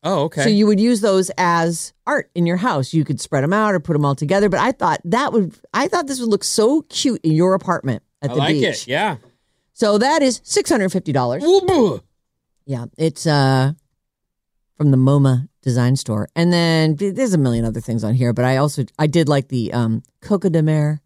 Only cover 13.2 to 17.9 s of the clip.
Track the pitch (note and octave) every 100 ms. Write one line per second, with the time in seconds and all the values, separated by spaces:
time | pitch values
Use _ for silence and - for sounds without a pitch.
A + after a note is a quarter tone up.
13.2 | E3 D3 C3+ C3+ C3+ D#3+ _ _ _ _
14.2 | _ _ _ _ _ _ D3+ C3 C3 C#3+
15.2 | C3+ B2+ C#3 _ C3+ B2 B2 C3+ - G#2+
16.2 | G2+ - E3+ F3 E3+ D#3+ D#3 D3 G3+ F#3+
17.2 | C4 F3 C3 A#2 A2+ A2 A2+